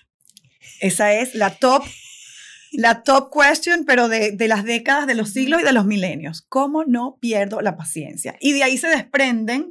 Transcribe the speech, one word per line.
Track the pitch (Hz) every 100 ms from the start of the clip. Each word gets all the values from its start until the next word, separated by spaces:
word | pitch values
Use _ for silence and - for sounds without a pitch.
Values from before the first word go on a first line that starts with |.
| _ _ _ _ _ _ - -
Esa | 196 185 208
es | 214 254 226
la | 196
top, | - 254 262 - - - - - - - - _
la | 294 233 226
top | - 269 269
question, | 294 285 302 339 349 269
pero | 247 233
de, | 226 214
de | 202 226
las | 214
décadas, | 214 233 233 277 285
de | 233
los | 214
siglos | 208 269 339
y | 311
de |
los | 247 202
milenios. | 208 180 147 - 160 -
¿Cómo | 262 277 302 311
no | 240 254 -
pierdo | 240 214 202 214
la | 208 165
paciencia? | 160 165 139 - - -
Y | 277
de | 277
ahí | 262 262
se | 330
desprenden | 302 - 277 269 233 220 254 349